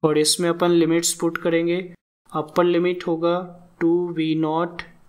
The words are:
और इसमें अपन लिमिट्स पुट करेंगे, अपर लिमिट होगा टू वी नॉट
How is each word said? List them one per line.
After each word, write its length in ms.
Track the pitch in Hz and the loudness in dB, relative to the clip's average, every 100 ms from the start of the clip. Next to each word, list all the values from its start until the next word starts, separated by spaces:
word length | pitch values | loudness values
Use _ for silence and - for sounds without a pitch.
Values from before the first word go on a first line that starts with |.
और 140 | 160 151 | 2 2
इसमें 320 | 151 - 175 | 2 0 0
अपन 220 | 170 175 | 0 2
लिमिट्स 420 | 170 165 165 170 | 4 2 2 0
पुट 240 | - 170 165 | -2 -4 -2
करेंगे, 420 | 175 165 170 175 180 175 _ _ _ | -2 0 0 -4 -6 -16 _ _ _
अपर 320 | 156 151 - | -8 -4 2
लिमिट 440 | 175 175 180 180 - | 2 4 0 -2 -4
होगा 300 | 165 170 175 175 - - _ | -2 0 0 -4 -14 -20 _
टू 260 | 170 170 175 | 0 2 0
वी 240 | 160 160 156 | -2 -2 0
नॉट 460 | 156 160 175 175 - - | 0 0 -2 -4 -16 -16